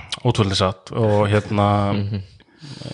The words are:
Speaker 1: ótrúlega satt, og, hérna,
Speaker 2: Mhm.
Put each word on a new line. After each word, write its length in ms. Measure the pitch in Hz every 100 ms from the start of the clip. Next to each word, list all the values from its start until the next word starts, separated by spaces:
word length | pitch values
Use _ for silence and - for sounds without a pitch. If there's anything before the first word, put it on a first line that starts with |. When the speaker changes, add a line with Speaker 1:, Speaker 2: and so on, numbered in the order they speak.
| - -
Speaker 1:
ótrúlega 320 | 120 113 101
satt, 380 | 95 95 - -
og, 340 | - 110 104 104
hérna, 680 | 104 98 104 101 101 101 101
Speaker 2:
Mhm. 260 | 101 104 95 - _ _ 143 - -